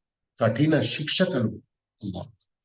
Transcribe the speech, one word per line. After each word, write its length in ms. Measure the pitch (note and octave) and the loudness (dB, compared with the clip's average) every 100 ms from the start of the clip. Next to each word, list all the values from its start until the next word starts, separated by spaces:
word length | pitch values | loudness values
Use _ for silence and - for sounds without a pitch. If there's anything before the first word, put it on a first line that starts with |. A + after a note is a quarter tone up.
| _ _ _ - | _ _ _ -2
కఠిన 420 | A2+ A#2+ D#3 D3 | 0 2 4 2
శిక్ష 400 | A#2+ - D3+ - | 0 -4 -2 0
కలుగు. 400 | F#3+ C3 G#2+ - - _ _ _ | 0 0 -2 -4 -16 _ _ _
అల్లాహ్. 240 | G2+ F2+ - - _ _ | -10 -10 -12 -18 _ _